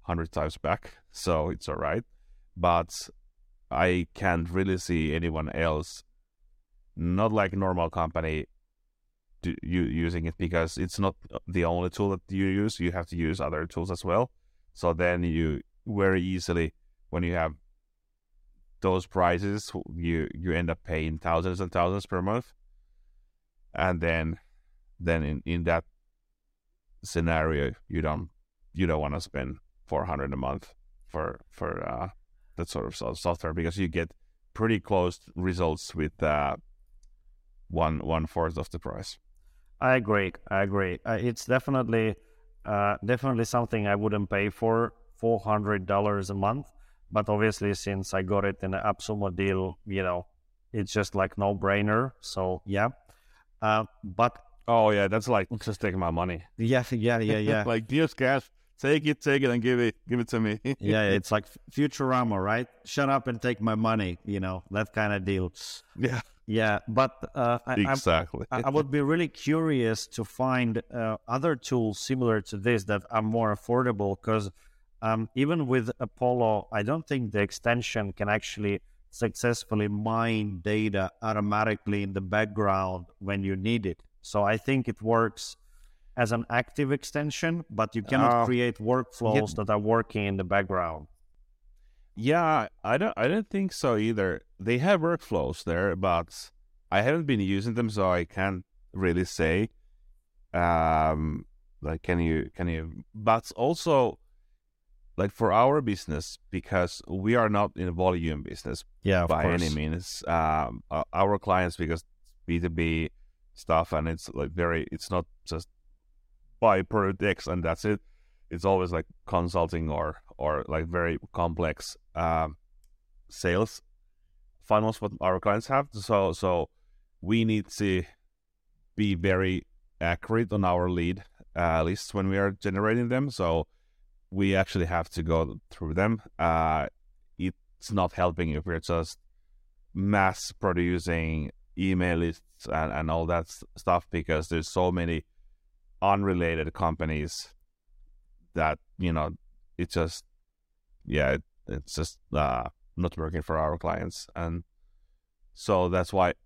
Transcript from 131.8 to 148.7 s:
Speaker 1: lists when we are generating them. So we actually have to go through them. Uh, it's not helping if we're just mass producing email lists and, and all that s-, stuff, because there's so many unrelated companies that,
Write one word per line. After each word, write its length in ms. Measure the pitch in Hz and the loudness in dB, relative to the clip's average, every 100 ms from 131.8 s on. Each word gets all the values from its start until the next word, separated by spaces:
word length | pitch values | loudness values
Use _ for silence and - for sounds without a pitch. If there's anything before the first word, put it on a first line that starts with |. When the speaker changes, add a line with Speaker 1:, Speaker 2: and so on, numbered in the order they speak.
Speaker 1:
lists 320 | 82 98 - | 2 -2 -4
when 140 | 104 95 | -2 0
we 100 | 98 | 2
are 140 | 101 | 0
generating 560 | 98 104 92 107 117 120 | 0 -4 0 2 2 0
them. 220 | 127 143 | 0 -2
So 360 | - 87 82 - _ _ _ _ _ - | -2 0 0 -2 _ _ _ _ _ -8
we 240 | 95 98 | 0 2
actually 320 | 95 95 98 82 | 4 2 0 0
have 220 | 85 82 | 0 -2
to 120 | - | -4
go 360 | 80 82 76 - - | 0 2 0 -4 -16
through 240 | - 78 | -10 -4
them. 280 | 82 104 110 - - | 0 2 0 -4 -2
Uh, 480 | 85 82 80 78 71 _ _ _ _ - | 2 4 2 2 -2 _ _ _ _ -6
it's 540 | 92 - _ _ - | -6 -6 _ _ -4
not 200 | 101 90 | 0 0
helping 380 | - 90 85 82 | 2 0 2 -2
if 140 | 76 | -2
we're 160 | 90 82 | -2 -6
just 380 | - 85 80 - _ _ _ - _ _ _ | -2 -2 -2 -8 _ _ _ -20 _ _ _
mass 580 | - 98 101 95 - - | -4 2 4 4 0 -10
producing 960 | - 98 87 87 90 87 82 80 78 71 - - - | -4 0 2 2 0 0 -2 0 -2 -4 -8 -16 -2
email 400 | 95 90 90 82 | 0 2 2 2
lists 480 | 85 - _ _ - | 0 -4 _ _ -4
and, 200 | 78 78 | -2 -2
and 180 | 62 80 | -2 -2
all 160 | 82 82 | -2 0
that 180 | 87 | -2
s-, 200 | 80 - - - | -4 -12 -20 -8
stuff, 300 | - 87 - | 0 0 0
because 380 | 85 78 80 82 | -6 0 0 0
there's 200 | 82 78 | -2 -2
so 220 | 92 90 | 0 2
many 340 | 90 85 80 - _ - _ _ _ _ - | 2 -2 -4 -6 _ -20 _ _ _ _ 0
unrelated 720 | 98 98 98 90 85 80 78 | 2 4 2 2 2 0 -2
companies 800 | - 85 80 80 78 73 - - - _ _ _ - - - _ _ _ | -2 -2 0 -2 -2 -4 -8 -16 -20 _ _ _ -20 -20 -20 _ _ _
that, 240 | 85 78 | -2 0